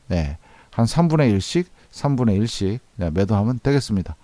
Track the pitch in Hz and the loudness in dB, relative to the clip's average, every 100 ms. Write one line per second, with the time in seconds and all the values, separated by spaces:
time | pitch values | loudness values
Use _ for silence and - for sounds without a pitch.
0 | - 90 73 73 - - - - 117 160 | -4 -2 -2 -6 -14 -20 -10 0 0 2
1 | 170 156 131 98 - 170 180 - - - | 2 4 4 2 0 -2 -4 -8 -20 -6
2 | 143 131 120 98 113 - 98 117 _ - | -2 0 2 2 0 -2 -4 -4 _ -8
3 | 87 82 98 104 107 127 135 143 - 101 | -4 -2 0 0 0 -2 0 0 0 -4
4 | 85 - | -4 -10